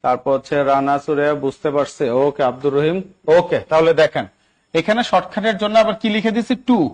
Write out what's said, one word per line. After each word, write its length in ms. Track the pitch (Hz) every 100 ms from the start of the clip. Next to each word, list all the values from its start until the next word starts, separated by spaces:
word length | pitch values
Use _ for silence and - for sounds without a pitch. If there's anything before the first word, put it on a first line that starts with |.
তারপর 260 | 131 123 139 135
হচ্ছে 200 | - 143 139
রানা 260 | 139 139 143
সুরে, 220 | - 147 147 147
বুঝতে 240 | 135 - 156 143
পারছে। 280 | 131 - 135 123
ওকে, 200 | 143 139 131
আব্দুর 220 | 127 139 139
রহিম। 220 | 156 185 185 _ - 170
ওকে, 220 | 170 139 -
তাহলে 200 | 160 165 156
দেখেন, 220 | 151 147 101 _ _ _ _ 165
এখানে 220 | 165 220 240
শর্টকাটের 460 | 185 185 - 214 208
জন্য 120 | 208 220
আবার 120 | 220 208
কি 60 | 220
লিখে 220 | 208 220 214
দিছি? 180 | 220 247 -
টু। 100 | 233 135